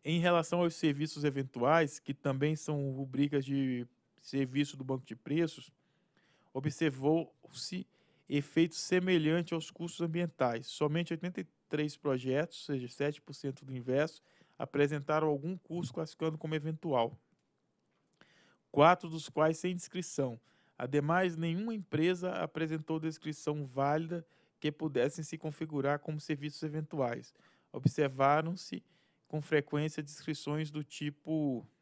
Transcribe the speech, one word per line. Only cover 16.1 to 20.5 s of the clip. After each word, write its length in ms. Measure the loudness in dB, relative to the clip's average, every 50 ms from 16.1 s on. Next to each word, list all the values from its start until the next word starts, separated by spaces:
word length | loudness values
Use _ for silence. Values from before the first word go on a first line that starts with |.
| -6 _ -2 -2 -2 -4
como 160 | -4 -2 -2
eventual, 640 | -2 -2 -4 -6 -4 -2 0 2 2 2 2 -2 -10 _ _ _ _ _ _ _ _ _ _ _ _ _ _ _ _ _ _ _ _ -20 _ _ _ _ _ _ _ _ _
quatro 380 | 6 8 10 10 10 6 2 -8
dos 180 | -8 -8 -8 -4
quais 300 | 2 2 4 4 2 0
sem 160 | -2 -4 -4
descrição. 640 | -4 -8 -8 -8 -8 -6 -4 -2 -2 -2 -2 -4 -10 _ _